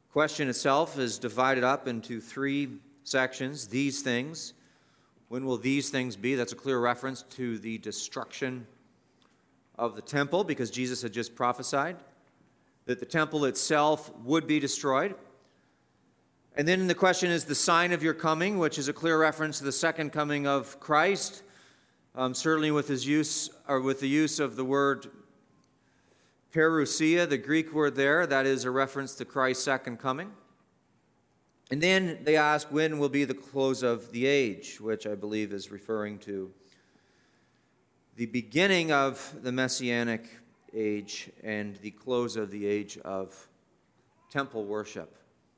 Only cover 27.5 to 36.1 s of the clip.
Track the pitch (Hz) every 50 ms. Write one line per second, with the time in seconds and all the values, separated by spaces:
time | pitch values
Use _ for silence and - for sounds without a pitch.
27.5 | 156 160 156 160 147 156 147 143 120 135 139 139 151 175 175 147 139 135 135 135
28.5 | 135 123 120 127 127 135 135 135 - 139 135 127 - - 127 - - 139 131 131
29.5 | 127 - - 147 131 127 - 127 117 - - 131 131 151 185 214 - - _ _
30.5 | _ _ _ _ _ _ _ _ _ _ _ _ _ _ _ _ _ _ _ _
31.5 | _ _ _ - 131 147 165 185 190 190 185 170 151 - 127 151 151 156 151 151
32.5 | 151 147 151 - 143 151 160 160 156 147 143 139 147 143 143 127 131 139 - -
33.5 | - 139 135 135 131 120 127 120 117 110 113 117 120 117 127 135 143 143 127 107
34.5 | 92 87 - - - - 104 110 110 107 - 107 104 95 104 104 107 107 107 98
35.5 | 101 98 95 - 104 98 - - 110 107 104 104